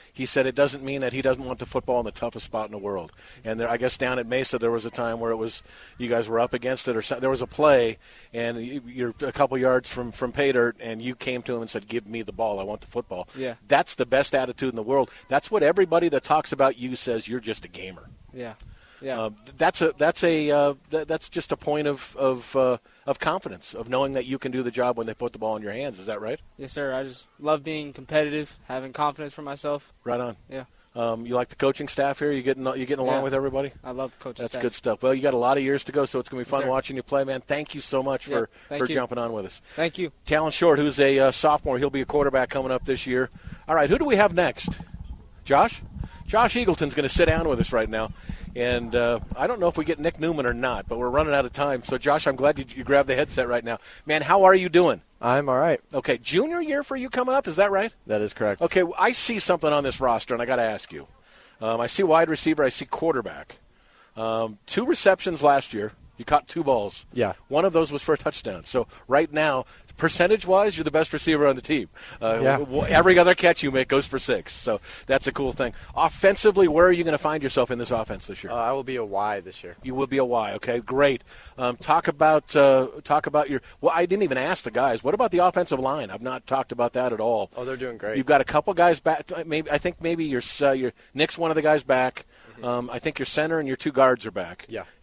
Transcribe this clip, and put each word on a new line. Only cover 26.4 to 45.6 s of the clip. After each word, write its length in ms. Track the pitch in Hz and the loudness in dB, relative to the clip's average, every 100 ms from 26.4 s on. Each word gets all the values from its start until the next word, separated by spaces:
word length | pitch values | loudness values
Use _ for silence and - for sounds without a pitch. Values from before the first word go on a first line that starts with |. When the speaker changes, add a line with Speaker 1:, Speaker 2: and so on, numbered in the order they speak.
| - - | -12 -18
Speaker 2:
Yes, 140 | 135 | -12
sir. 220 | - 139 | -8 -6
I 100 | 131 | -6
just 240 | 135 127 - _ | -8 -12 -20 _
love 240 | 147 156 | -2 -2
being 300 | 143 156 147 | -2 -10 -10
competitive, 640 | 139 131 156 151 147 147 - - | -14 -4 0 0 -2 -8 -14 -12
having 280 | 131 131 | -10 -10
confidence 400 | 127 147 143 147 | -4 -2 -2 -10
for 80 | - | -12
myself. 500 | 147 139 147 147 - _ | -12 -8 -6 -6 -8 _
Speaker 1:
Right 160 | - 120 | -6 -4
on. 160 | 123 110 - | -4 -10 -14
Speaker 2:
Yeah. 140 | 131 127 _ _ 120 | -14 -14 _ _ -4
Speaker 1:
Um, 320 | 117 113 117 | -2 -2 -2
you 80 | 123 | -2
like 140 | 123 | -2
the 60 | - | 0
coaching 320 | 135 139 143 | 0 0 -4
staff 300 | - 139 139 | -2 -2 0
here? 140 | 147 | -2
You 100 | 143 | 0
getting, 240 | 127 135 131 | 0 -2 -2
you 220 | 131 127 | -4 -4
getting 100 | 139 131 | -2 0
along 120 | 131 | 0
Speaker 2:
Yeah. 40 | |
Speaker 1:
with 120 | 135 135 | 0 -2
everybody? 360 | 139 131 139 - | -2 -2 -6 -8
Speaker 2:
I 80 | 131 | -12
love 220 | 127 131 | -8 -8
the 40 | - | -10
coaching 240 | 131 120 | -14 -10
Speaker 1:
That's 100 | 120 | -8
Speaker 2:
staff. 80 | 127 | -4
Speaker 1:
good 100 | 120 | -4
stuff. 300 | - 127 107 | -2 -2 0
Well, 100 | 131 | 0
you 80 | 135 | 2
got 140 | 139 127 | 2 2
a 20 | |
lot 200 | 120 139 | 2 2
of 60 | |
years 200 | 135 139 | 2 -2
to 80 | - | -2
go, 140 | 143 135 | -2 0
so 140 | 131 | -2
it's 80 | 120 | -6
gonna 120 | 127 | -8
be 40 | 120 | -4
Speaker 2:
Yes, 20 | |
Speaker 1:
fun 120 | 139 | -2
Speaker 2:
sir. 40 | 135 | 0
Speaker 1:
watching 260 | 131 - 135 | -2 -4 -8
you 80 | |
play, 200 | - 139 | -2 -2
man. 180 | 135 131 | 0 -4
Thank 340 | - 143 151 147 | -4 -6 -4 -12
you 60 | |
so 200 | - 135 | -4 -2
much 260 | 131 131 - | -2 -4 -4
Speaker 2:
Yeah, 100 | 123 | -4
Speaker 1:
for, 120 | 113 _ - | -4 _ -12
Speaker 2:
thank 140 | 143 | -4
Speaker 1:
for 60 | 131 | -2
Speaker 2:
you. 60 | 151 | -2
Speaker 1:
jumping 240 | 123 123 | -2 -4
on 120 | 117 | -4
with 140 | 110 92 | -6 -8
us. 160 | - - - | -14 -14 -4
Speaker 2:
Thank 240 | 165 170 | -4 -4
you. 120 | 170 - - | -8 -8 -2
Speaker 1:
Talon 260 | 151 156 | 0 0
Short, 280 | - 170 143 | 4 6 6
who's 200 | 147 135 | 4 4
a, 200 | 139 135 | 4 6
uh, 120 | 135 | 4
sophomore, 460 | - 156 151 156 127 | 4 2 2 0 0
he'll 140 | 139 | 0
be 100 | 135 | 0
a 40 | 127 | 0
quarterback 440 | 147 139 131 123 | 0 2 2 0
coming 220 | 139 131 | -2 -2
up 140 | 127 - | -4 -2
this 200 | 131 135 | -4 -2
year. 240 | 127 127 - - - - | -2 -2 -6 -18 -14 0
All 80 | 160 | 2
right, 160 | 143 | 4
who 80 | 214 | 2
do 60 | 294 | 2
we 100 | 208 | 4
have 180 | 208 | 4
next? 460 | 170 165 - - - - - - - - - - | 4 0 -2 -8 -8 -12 -16 -16 -16 -18 -18 2
Josh? 380 | 139 | 4